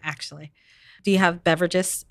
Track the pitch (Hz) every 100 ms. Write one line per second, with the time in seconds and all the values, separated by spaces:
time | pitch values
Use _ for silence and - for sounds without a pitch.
0 | 156 147 - 147 151 _ _ _ - -
1 | 208 190 185 175 170 165 175 185 185 -
2 | -